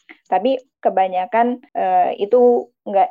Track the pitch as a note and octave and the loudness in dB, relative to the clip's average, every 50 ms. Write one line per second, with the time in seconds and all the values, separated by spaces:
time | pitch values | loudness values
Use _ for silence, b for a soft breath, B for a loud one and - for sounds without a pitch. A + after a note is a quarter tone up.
0 | B B B B B B - - G#3 C4 C4+ C4 - _ _ _ - A3 G3 F#3+ | B B B B B B -2 -2 0 0 -2 -4 -6 _ _ _ -4 -2 0 0
1 | F#3+ F#3 F#3 F3+ F#3 F3+ - A3+ A#3 A#3+ B3 B3 _ _ - - G3 F#3 F#3 F3+ | -2 -2 -2 -6 -6 -2 -2 0 0 0 -2 -6 _ _ -8 -6 -2 0 0 0
2 | F3 - - - G3+ G3+ - B3 B3 B3 A#3+ A#3+ - - _ _ - G#3 G3+ G3 | 0 0 -2 -4 -4 0 2 4 4 4 2 2 -2 -6 _ _ -8 -2 0 0
3 | F#3+ - | 0 0